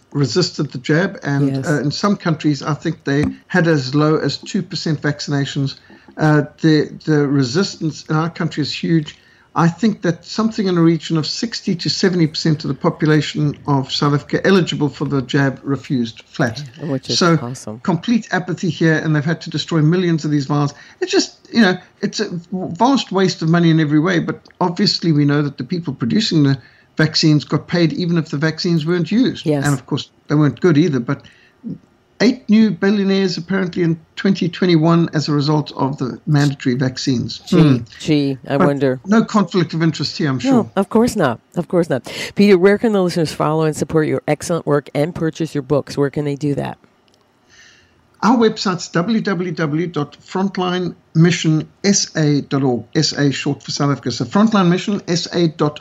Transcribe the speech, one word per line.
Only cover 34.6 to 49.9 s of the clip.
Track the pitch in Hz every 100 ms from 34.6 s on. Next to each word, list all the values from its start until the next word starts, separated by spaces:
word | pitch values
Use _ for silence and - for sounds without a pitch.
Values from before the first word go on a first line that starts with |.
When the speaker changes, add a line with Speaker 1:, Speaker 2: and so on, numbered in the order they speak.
| 180 165 165 170 165
Speaker 1:
as | 151 139
a |
result | 147 139 151 143 -
of | 131 147
the | 127 113 -
mandatory | 143 143 139 135 123
vaccines. | 131 127 - 120 110 - -
Speaker 2:
Gee, | 180
Speaker 1:
Hmm. | 151 123 113 -
Speaker 2:
gee, | - 147 139 131 -
I | 139
Speaker 1:
But | 143
Speaker 2:
wonder. | 143 135 127 190
Speaker 1:
no | 226
conflict | 220 214 196 190 160
of | 160
interest | 165 - 147 -
here, | 156
I'm | 131
Speaker 2:
No, |
Speaker 1:
sure. | 262 247 117 -
Speaker 2:
of | 196
course | 220 240 214
not. | 139 113 _ -
Of | 170
course | 180 165
not. | 135 - - - -
Peter, | 208 185
where | 190 202
can | 233
the | 202
listeners | 180 175 151
follow | - 151 156
and | 156 151
support | 160 160 151
your | 131 -
excellent | 151 - 170 -
work | 147 -
and | 143 151 -
purchase | 160 - 160 151
your |
books? | 131 143 - -
Where | 143
can | 151 147
they | 143
do | 147 139
that? | 135 - _ _ _ _ _ _ _ _ - _ _ _ _ -
Speaker 1:
Our | 196 247
website's | 220 214 202 170 -
w | 165 185 226
w | 180 180 180
w | 170 156 156
dot | 175